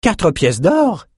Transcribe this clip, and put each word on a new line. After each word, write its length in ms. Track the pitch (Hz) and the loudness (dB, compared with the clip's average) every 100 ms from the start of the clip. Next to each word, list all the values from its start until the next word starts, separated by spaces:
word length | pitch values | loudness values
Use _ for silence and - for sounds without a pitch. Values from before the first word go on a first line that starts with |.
Quatre 300 | 240 208 170 | -2 0 -2
pièces 280 | 143 127 113 | 0 -2 0
d'or? 460 | 156 302 294 190 - | 0 2 0 -2 -12